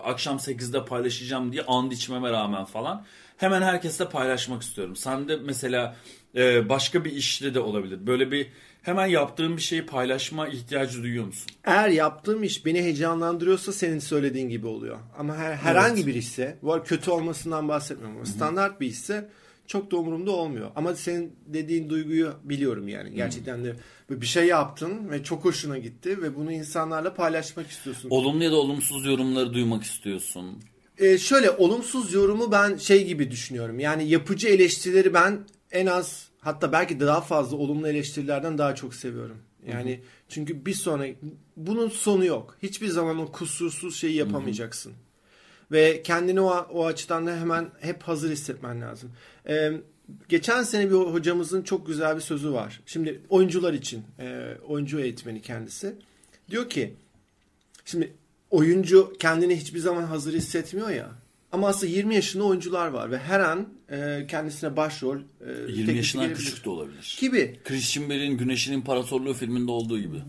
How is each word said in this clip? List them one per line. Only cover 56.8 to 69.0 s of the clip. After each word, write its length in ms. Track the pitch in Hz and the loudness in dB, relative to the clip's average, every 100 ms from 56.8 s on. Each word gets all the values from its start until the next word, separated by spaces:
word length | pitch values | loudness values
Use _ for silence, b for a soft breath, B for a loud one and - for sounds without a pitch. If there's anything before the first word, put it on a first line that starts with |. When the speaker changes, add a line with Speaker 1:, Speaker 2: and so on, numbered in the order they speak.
| 107 - _ _ _ _ _ _ _ - | -4 -8 _ _ _ _ _ _ _ -20
Speaker 2:
şimdi 280 | - 170 - - _ _ - | -6 -4 -4 -6 _ _ 2
oyuncu 640 | 170 160 185 170 190 190 - | 4 6 6 8 8 8 2
kendini 380 | 160 160 180 170 | 2 4 4 2
hiçbir 220 | 147 165 | -2 -2
zaman 240 | 175 175 | -2 0
hazır 300 | 165 156 147 | -2 -4 -2
hissetmiyor 560 | 160 - 170 156 185 220 | -2 -2 -4 -4 -4 -4
ya. 180 | 131 107 117 _ _ - | -4 -6 -16 _ _ -6
Ama 160 | 180 202 | 0 2
aslında 240 | 196 185 | 2 0
yirmi 220 | 185 208 | 0 2
yaşında 300 | 208 - 190 | 2 2 2
oyuncular 440 | 208 185 175 175 165 | 2 2 0 -2 -2
var 220 | 135 113 | -2 -4
ve 80 | 127 | -4
her 220 | 143 196 | 0 2
an, 280 | 170 170 214 - - | 4 0 -4 -12 -10
e, 360 | 143 147 143 143 | -6 -4 -6 -6
kendisine 480 | 160 156 147 156 143 | -6 -6 -6 -4 -2
başrol, 400 | 156 147 127 139 | -2 -2 -4 -4
e, 40 | 143 - 123 | -8 -16 -12
Speaker 1:
Yirmi 160 | 123 120 107 | -10 -6 -2
Speaker 2:
teklifi 200 | 110 120 | 0 2
Speaker 1:
yaşından 300 | 113 131 131 | 0 0 -2
Speaker 2:
gelebilir. 200 | 147 139 | -2 -6
Speaker 1:
küçük 180 | - | -6
de 60 | 107 | -6
olabilir. 480 | 85 71 73 - - | -6 -8 -12 -12 -4
Speaker 2:
Gibi. 400 | 262 240 117 - | 0 2 0 -2
Speaker 1:
Christian 440 | - 135 120 143 147 | -6 -4 -2 -2 -2
Bale'in 280 | 139 143 123 | -2 0 0
Güneşin 340 | 123 123 131 | 0 0 -2
İmparatorluğu 640 | 135 131 127 | -2 0 -2